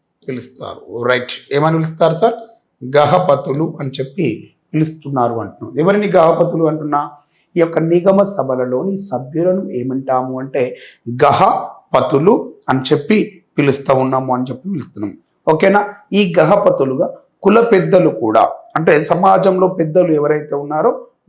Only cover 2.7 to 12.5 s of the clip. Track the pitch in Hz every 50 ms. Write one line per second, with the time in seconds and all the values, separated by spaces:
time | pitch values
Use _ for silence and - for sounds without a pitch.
2.7 | _ _ 127 127 135 147 147 139 170 180 - 147 143 135 - - 135 147 160 -
3.7 | - - 143 135 - - 131 - - 196 170 127 107 - - - _ _ _ _
4.7 | - 156 156 160 160 - - 143 139 131 120 120 117 113 107 92 - - - -
5.7 | - 139 156 196 196 208 208 190 170 180 160 165 - - 170 156 - 165 165 156
6.7 | 156 151 151 151 147 147 143 147 - - _ _ _ _ _ _ - 175 165 165
7.7 | 160 160 160 165 170 175 170 196 196 196 202 196 - - 131 131 127 127 123 127
8.7 | 127 131 170 196 196 - - - 131 123 135 139 156 156 170 185 185 196 196 -
9.7 | - 123 123 131 131 135 135 135 131 127 131 131 127 127 131 139 - 143 123 -
10.7 | 98 - - - - _ - 117 123 123 147 139 - - 180 220 262 - - -
11.7 | - - _ _ - 131 127 127 160 139 156 190 247 - - -